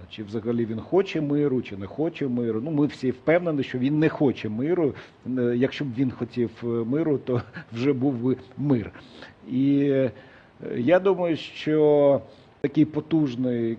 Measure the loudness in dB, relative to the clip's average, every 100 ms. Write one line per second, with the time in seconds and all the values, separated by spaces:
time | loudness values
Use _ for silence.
0 | -14 -14 -8 -6 -2 -2 -2 -4 0 0
1 | 0 -2 -2 0 0 0 -4 -10 -10 -4
2 | -4 -2 -4 -2 -2 -2 -2 0 0 0
3 | -4 -2 2 2 2 -2 -2 -2 0 2
4 | 2 2 0 0 -4 -4 -2 0 0 -2
5 | -16 -14 -6 0 0 2 0 0 -6 0
6 | -2 -2 -6 -2 -4 -4 -4 -2 0 0
7 | 0 0 0 -2 -4 -16 -12 -2 0 2
8 | 0 0 0 -2 -4 -6 0 0 0 -12
9 | -20 -20 -20 -20 -6 0 2 2 2 2
10 | 0 -4 -20 -20 -20 -14 -8 -2 4 4
11 | 4 0 0 -2 -6 -8 0 4 6 6
12 | 6 4 -2 -20 -20 -6 -2 2 2 2
13 | 0 2 2 0 -2 0 -2